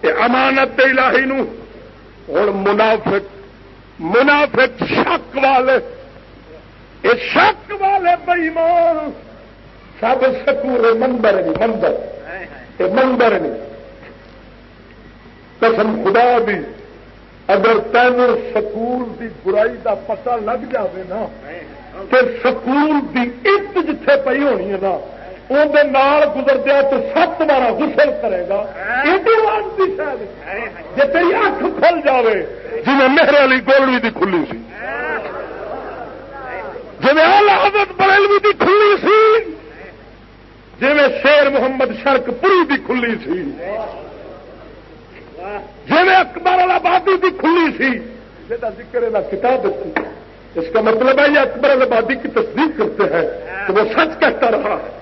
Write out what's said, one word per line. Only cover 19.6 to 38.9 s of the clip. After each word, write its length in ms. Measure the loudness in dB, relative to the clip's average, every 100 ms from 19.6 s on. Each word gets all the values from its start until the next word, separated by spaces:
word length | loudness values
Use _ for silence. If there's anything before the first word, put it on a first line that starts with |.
| 0 -2
دا 100 | -4 -4 -6
پتہ 220 | -8 -4 -4 -4
لگ 180 | -6 -4
جاوے 320 | -4 -4 -8 -10
نا، 160 | -8 -8 -12 -18 -16 -18 -20 -20 -18 0
تے 100 | 2 2 0
سکول 520 | -2 -2 -2 0 2 0 -2
دی 100 | -4 -4 -2 0
اٹ 260 | 0 0 -4 -4
جتھے 280 | -4 2 2 2
پئی 180 | 0
ہونی 280 | 0 0 -4
ہے 60 | -4
نا، 140 | -4 -4 -8 -16 -18 -18 -2
اون 180 | 2 4
دے 100 | 4 4
نال 320 | 4 4 4 2 0
گزردیا 460 | 0 0 2 2
تو 160 | 2 0 0
سات 280 | 0 0 0 2
بار 140 | 2 2 0
غسل 300 | -2 2 2 2
کرے 220 | -4 -4 -2
گا۔ 100 | -4 -4 -8 -6 -2
ایڈی 320 | 0 0 2 2
لعنتی 420 | 2 0 -4 -2 -2 -2
شے 120 | -6 -8 -12 -14 -12
ہے۔ 140 | -10 -10 -12 -12 0
جے 100 | 0
تیری 220 | 2 2 2
اکھ 280 | 0 0 -4 2
کھل 200 | 2 2 0
جاوے، 340 | 2 2 0 -4 -10 -10 -6 0
جویں 220 | 4 4
مہر 360 | 4 4 6
علی 160 | 4 2 4
گولوی 320 | 4 4 0
دی 100 | -2 -2
کھلی 240 | -2 0 -2
سی، 60 | -8 -14 -14 -12 -8 -6 -6 -8 -12 -12 -12 -12 -12 -12 -14 -14 -16 -18 -16 -14 -12 -12 -14 -16 -2
جویں 200 | 2 4
اعلی 320 | 6 6 6 4
حضرت 280 | 4 2 -2 0
بریلوی 380 | 4 4 4 4
دی 100 | 2 2 2
کھلی 260 | 4 4